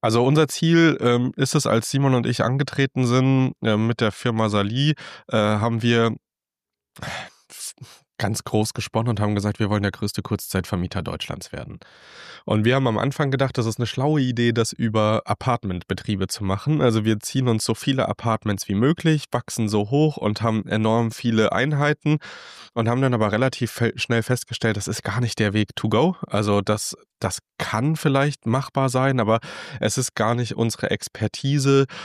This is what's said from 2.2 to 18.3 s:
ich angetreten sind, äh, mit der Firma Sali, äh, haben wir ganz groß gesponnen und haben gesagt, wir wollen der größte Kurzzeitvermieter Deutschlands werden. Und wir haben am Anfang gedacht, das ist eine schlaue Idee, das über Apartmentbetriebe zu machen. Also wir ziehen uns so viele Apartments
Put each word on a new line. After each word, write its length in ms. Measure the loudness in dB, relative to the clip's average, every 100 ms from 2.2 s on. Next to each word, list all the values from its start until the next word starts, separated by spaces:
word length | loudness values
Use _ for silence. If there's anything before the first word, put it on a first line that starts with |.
| 2
ich 160 | 0
angetreten 640 | 0 0 -2 0 0 2 2
sind, 480 | 4 4 4 2 0
äh, 120 | 0 2
mit 240 | 2 2
der 120 | 0
Firma 360 | 0 -2 0 2
Sali, 460 | 2 0 0 0 0 -6 -18 -2
äh, 80 | 2
haben 440 | 2 2 0 0
wir 360 | 2 4 4 0 _ _ _ _ _ _ _ -16 -12 -12 -14 _ _ -14 -14 -14 -20 -20 _ _
ganz 220 | -4 -4
groß 320 | -2 0 0
gesponnen 360 | -4 -4 -2 -2
und 100 | 0
haben 160 | 0 0
gesagt, 240 | -2 -2
wir 100 | -2
wollen 140 | 0
der 80 | -2
größte 300 | -2 -6 -6
Kurzzeitvermieter 800 | -4 -6 -2 -4 -2 -4 -4 -4
Deutschlands 500 | -6 -8 -8 -10 -10
werden. 260 | -12 -12 -16 -20 -20 -20 -20 -20 -16
Und 200 | -2 2
wir 100 | 4
haben 140 | 4 2
am 100 | 2
Anfang 320 | 0 0 -2
gedacht, 260 | 0 -2 0
das 100 | -4
ist 120 | -2
eine 80 | -4
schlaue 340 | -2 0 2
Idee, 300 | 0 2 2
das 200 | 2 0
über 500 | 0 -2 2 2 0
Apartmentbetriebe 1000 | -2 -4 -2 -2 -2 -6 -6 -8 -4 -4 -4
zu 160 | -4
machen. 400 | -4 -2 0 2
Also 220 | 2 2
wir 160 | 0 -2
ziehen 260 | -2 -2 0
uns 180 | 0
so 120 | 0 -4
viele 320 | -2 -2 -2
Apartments 600 | -2 -2